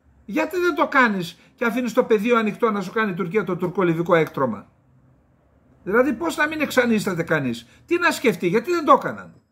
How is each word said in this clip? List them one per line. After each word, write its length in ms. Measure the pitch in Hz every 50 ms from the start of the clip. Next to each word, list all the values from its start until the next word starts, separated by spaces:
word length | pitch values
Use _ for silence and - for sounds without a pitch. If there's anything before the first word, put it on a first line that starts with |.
| _ _ _ _ _
Γιατί 340 | - 196 302 311 311 - 359
δεν 160 | 349 349 302
το 120 | 285 294 285
κάνεις 520 | - 277 247 226 202 190 170 170 - - _ _ _
και 100 | _ 240
αφήνεις 280 | 233 214 254 247 226 -
το 100 | 254 247
πεδίο 340 | 247 226 208 196 247 240 226
ανοιχτό 340 | 220 208 175 - 240 226
να 100 | 208 202
σου 100 | 185 185
κάνει 200 | - 226 220 202
η 20 | 180
Τουρκία 300 | 170 196 175 180 214 196
το 140 | - 180 165
τουρκολιβικό 580 | 185 165 165 202 185 175 165 165 165 175 175
έκτρωμα; 560 | 165 156 - - 147 135 120 104 98 - - _ _ _ _ _ _ _ _ _ _ _ _ _ _ _ _ _ _ _ _ _ _ _
Δηλαδή, 300 | 180 196 240 254 302 240
πώς 240 | 220 339 320 - 320
να 100 | 302 302
μην 140 | 320 311
εξανίσταται 640 | 285 - - 254 240 240 226 208 170 208 180 165 160
κανείς; 440 | - 165 151 139 123 117 117 - - - _ _
Τι 120 | - 339 349
να 140 | 349 320
σκεφτεί, 360 | - - - 233 180 - 208 175
γιατί 240 | 175 233 233 349
δεν 140 | 349 339 302
το 60 | 285
έκαναν; 500 | 277 - - 147 113 101 95 85 - - _ _